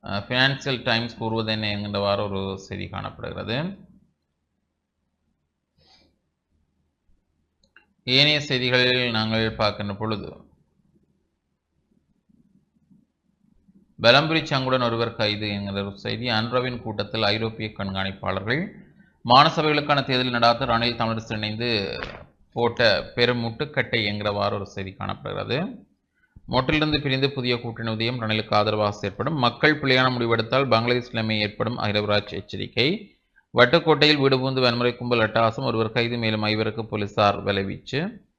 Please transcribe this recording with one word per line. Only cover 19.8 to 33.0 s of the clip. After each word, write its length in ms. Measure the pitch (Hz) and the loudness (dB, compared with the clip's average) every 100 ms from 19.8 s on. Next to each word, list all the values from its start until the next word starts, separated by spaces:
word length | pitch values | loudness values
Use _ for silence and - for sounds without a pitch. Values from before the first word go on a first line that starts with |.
| 147 143 | 2 0
தேர்தல் 360 | 135 127 127 120 | 2 0 0 4
நடாத்த 260 | 117 117 135 | 4 4 2
ரணில் 320 | 117 120 117 | 2 0 0
தமிழரசு 360 | 113 113 113 | -2 -2 -4
இணைந்து 680 | 110 107 107 120 113 95 58 - - - _ _ | -6 -6 -4 -2 -2 -2 -6 -10 -12 -18 _ _
போட்ட 500 | - 117 117 117 92 - - | -2 -2 4 4 4 0 0
பெரும் 280 | 120 123 117 | 2 2 -2
முட்டுக்கட்டை 540 | 113 147 - 117 120 104 | -6 -6 -2 -2 0 -2
என்கிறவாறு 480 | 104 104 101 101 | -2 -2 0 0
ஒரு 140 | 104 98 | -2 -8
செய்தி 260 | - 95 | -10 -10
காணப்படுகிறது. 920 | 95 98 98 101 98 101 127 202 240 - _ _ _ _ - - | -8 -8 -8 -8 -8 -4 -4 -4 -8 -20 _ _ _ _ -20 -4
மொட்டிலிருந்து 520 | 123 131 156 151 151 | -2 2 2 2 0
பிரிந்து 300 | 143 131 135 | 0 0 0
புதிய 300 | 135 123 120 | 0 -2 -2
கூட்டணி 300 | 117 113 117 | -2 -6 -4
உதயம், 300 | 110 113 123 | -2 -2 -2
ரணிலுக்கு 320 | 110 110 107 | -2 -2 2
ஆதரவாக 380 | 104 104 107 104 | 2 2 2 0
செயற்படும். 440 | 101 104 - 127 156 | 0 -6 -4 -4 0
மக்கள் 440 | 120 113 156 151 | 0 2 2 2
பிழையான 300 | 143 127 131 | 2 4 4
முடிவெடுத்தால் 580 | 123 117 117 110 131 135 | 2 0 0 2 0 4
பங்களாதேஷ் 380 | 113 117 123 120 | 2 2 0 -2
நிலைமை 340 | 117 110 107 | -4 -2 0
ஏற்படும், 380 | 104 - 110 98 | -2 -2 -4 -2
அகிலவராஜ் 520 | 104 101 104 104 104 | -2 0 2 0 0
எச்சரிக்கை. 580 | - - 98 98 - 127 208 | -10 -10 -10 -8 0 0 0